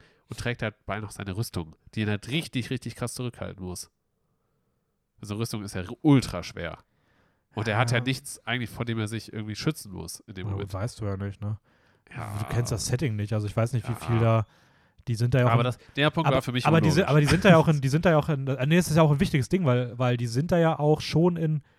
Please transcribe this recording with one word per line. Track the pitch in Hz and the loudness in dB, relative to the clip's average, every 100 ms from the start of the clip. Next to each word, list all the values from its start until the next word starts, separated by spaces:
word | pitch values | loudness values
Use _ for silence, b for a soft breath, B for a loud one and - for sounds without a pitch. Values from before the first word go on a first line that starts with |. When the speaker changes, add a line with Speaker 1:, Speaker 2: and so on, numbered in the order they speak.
| b b - | b b -14
Speaker 1:
und | - | -8
trägt | 120 120 | -8 -6
halt | 110 - - | -6 -8 -8
bei | 101 | -8
noch | 104 | -8
seine | - 98 92 | -10 -8 -6
Rüstung, | 120 90 80 - _ | -6 -6 -10 -14 _
die | 113 | -4
ihn | 107 | -2
halt | 104 - | -4 -4
richtig, | 156 165 131 107 | -6 -4 -6 -6
richtig | 131 113 - | -8 -8 -10
krass | 120 | -10
zurückhalten | - 123 - 92 92 | -8 -10 -10 -12 -10
muss. | 92 87 - _ _ _ _ _ _ _ _ _ _ _ _ _ | -12 -12 -14 _ _ _ _ _ _ _ _ _ _ _ _ _
Also | 107 104 | -10 -6
Rüstung | 113 107 | -4 -6
ist | 101 | -8
ja | 95 85 - | -8 -10 0
ultra | 151 139 - 87 | 4 4 4 -6
schwer. | - - 82 - _ _ _ _ _ _ _ | -10 -10 -12 -12 _ _ _ _ _ _ _
Und | - 107 | -6 -2
er | 107 | 0
hat | 123 | 2
ja | 120 | 0
Speaker 2:
Ja. | |
Speaker 1:
nichts | 123 127 - - - | -2 -4 -8 -12 -6
eigentlich, | 123 113 | -6 -6
vor | - | -6
dem | 117 113 | -6 -4
er | 104 | -4
sich | 110 - | -6 -10
irgendwie | 110 107 107 | -10 -8 -6
schützen | 156 151 101 | -6 -6 -10
muss | 90 85 - | -14 -12 -16
in | - | -16
dem | 95 107 | -10 -8
Speaker 2:
Ja, | |
Speaker 1:
Moment. | 98 98 | -6 -6
Speaker 2:
weißt | 95 107 - | -8 -8 -8
du | |
ja | 107 95 | -8 -6
nicht, | 101 98 | -8 -8
ne? | 104 107 b b b b _ - | -8 -10 b b b b _ -12
Speaker 1:
Ja. | - 101 | -10 -8
Speaker 2:
Du | - | -4
kennst | 117 120 | -4 -2
das | 113 - | -4 -4
Setting | 123 151 107 | -2 -2 -4
nicht, | 104 | -4
also | 107 104 | -4 -2
ich | 113 | -2
weiß | 117 | -2
nicht, | 120 - | -2 -4
wie | |
Speaker 1:
Ja. | 110 | -6
Speaker 2:
viel | - 113 | -2 2
da, | 117 113 104 b b b b b - | 4 2 0 b b b b b -6
die | 110 | -2
sind | 120 | 2
da | 131 | 4
ja | 123 | 4
auch | |
Speaker 1:
Aber | 117 | 4
Speaker 2:
in | |
Speaker 1:
das, | 123 - B - | 2 -4 B 0
der | 151 | 2
Punkt | 165 151 | 2 2
Speaker 2:
aber, | 131 | 2
Speaker 1:
war | |
für | 127 | 0
mich | 123 | 0
Speaker 2:
aber | 143 160 | 4 4
die | 156 | 6
sind, | 151 | 4
Speaker 1:
unlogisch. | 196 | 4
Speaker 2:
aber | 151 | 4
die | 143 | 4
sind | 165 | 6
da | 202 | 8
ja | 165 | 8
auch | 151 | 6
in, | 147 | 2
Speaker 1:
<laughs> | |
Speaker 2:
die | 131 | 2
sind | 151 175 | 2 4
da | |
ja | 156 | 4
auch | - | 2
in, | 143 135 | -2 -2
äh, | 131 139 | -2 2
nee, | 170 | 2
das | - | 4
ist | 156 | 4
ja | |
auch | 156 | 6
ein | 143 | 4
wichtiges | - 147 120 | 2 0 2
Ding, | 208 151 | 2 2
weil, | 123 123 120 | 2 0 -2
weil | 127 123 | 0 0
die | 120 | 0
sind | 117 175 | -2 2
da | 175 | 2
ja | 160 160 | 2 2
auch | 151 156 | 2 2
schon | - 156 180 170 | 0 2 2 2
in | 160 156 - | 0 -2 -6